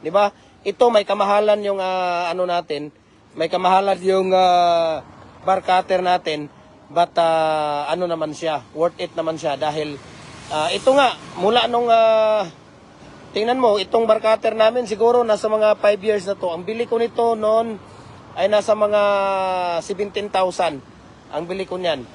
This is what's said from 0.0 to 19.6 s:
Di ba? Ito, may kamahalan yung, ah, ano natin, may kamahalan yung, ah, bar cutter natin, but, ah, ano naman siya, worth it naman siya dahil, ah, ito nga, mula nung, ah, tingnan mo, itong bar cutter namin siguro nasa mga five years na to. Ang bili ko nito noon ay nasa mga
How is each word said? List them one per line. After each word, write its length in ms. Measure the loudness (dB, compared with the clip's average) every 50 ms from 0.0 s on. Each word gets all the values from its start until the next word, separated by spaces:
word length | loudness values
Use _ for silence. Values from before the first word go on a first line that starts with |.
| -8
Di 80 | 0 2
ba? 160 | 2 2 2 -2 _ -20 _ _ _
Ito, 320 | _ -8 0 2 2 4 4
may 80 | 2
kamahalan 640 | 0 0 -2 -2 0 2 2 2 4 2 2 2 0
yung, 160 | -4 -4 -2
ah, 480 | -2 -4 -2 -2 -2 -2 -2 -2 -4 -4
ano 160 | -4 -4 -2
natin, 480 | -2 -2 -4 -4 -6 -8 -8 -8 -12 _ _ _ _ _ _ _ _ _
may 160 | -6 -4 -2
kamahalan 480 | -2 0 2 2 2 4 2 2 -2 0 0
yung, 240 | 0 0 2 2 2 2
ah, 640 | 4 4 4 4 4 2 2 2 2 0 -2 -2 -6 -8 -14 -20 -20 -20 -20 -20 -8
bar 240 | -2 -2 -2 -2 0
cutter 400 | 0 0 0 2 0 -2 0 2
natin, 480 | 0 0 0 -2 -4 -6 -6 -8 -12 -14 -20 -20 -20 -20 -20 -20 -6 0
but, 240 | 0 0 0 _
ah, 720 | 0 2 2 2 2 0 0 0 -2 -2 -2 -4 -4 -4 -4
ano 160 | -4 -4 -2
naman 320 | -4 -4 -4 -4 -8 -8
siya, 240 | -6 -6 -4 -4 -4 -8 -10 -4
worth 240 | -2 -2 -2 -2 -4
it 160 | -10 -8 -6
naman 240 | -6 -6 -4 -6 -4
siya 160 | -4 -6 -4
dahil, 400 | -2 -4 -4 -4 -4 -6 -6 -10 -14 -16 -20 -20 -20 -20 -20 -20 -20 -12 -8 -6
ah, 160 | -4 -2 -2
ito 240 | -4 0 2 2 4
nga, 240 | 4 4 2 0 -4 -14 -16 -8 -2
mula 240 | 0 2 2 2 2
nung, 240 | 2 0 0 2 4
ah, 560 | 4 4 6 4 4 4 2 2 2 0 -2 -4 -10 -20 -20 -20 -20 -20 -20 -20 -20 -20 -20 -20 -20 -20 -20 -8 -6
tingnan 240 | -4 -2 -2 0
mo, 240 | 2 2 2 2 2
itong 240 | -2 0 0 0 2
bar 160 | 4 2 2
cutter 320 | 4 0 0 2 0 -4 0
namin 320 | 2 2 2 2 0 -4
siguro 400 | -4 -2 2 2 4 4 4 2
nasa 240 | 2 0 0 0 -2
mga 320 | 0 2 2 2 2 4
five 160 | 2 2 2 2 0
years 160 | -2 -2 -2 -2 -4
na 80 | -6
to. 160 | -4 -4 -6 -6
Ang 160 | -6 -8 -8
bili 160 | -6 -6 -4
ko 160 | -2 -2 -2
nito 320 | -2 -2 0 0 0 0 0
noon 480 | 0 0 2 2 2 0 -2 -8 -12 -14 -20 -20 -20 -20 -20 -20 -20 -20 -16 -6
ay 80 | -2 0
nasa 320 | 2 2 2 2 2 2
mga 240 | 2 2 2 2 2 2 2 2 2 0 0 -2 -2 -2 -2 -2 -2